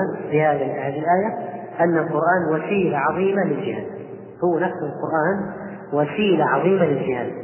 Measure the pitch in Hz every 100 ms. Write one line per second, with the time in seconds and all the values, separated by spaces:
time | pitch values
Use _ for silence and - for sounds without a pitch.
0 | 190 - - 151 156 139 135 - 139 143
1 | 160 185 214 - - - - - 175 160
2 | 160 151 160 180 156 156 - 202 165 143
3 | 147 165 190 196 160 135 127 107 - -
4 | - - - - 175 160 185 - 147 -
5 | 143 160 160 202 - - - - - 143
6 | 147 208 208 160 143 139 170 190 156 135
7 | - 123 113 -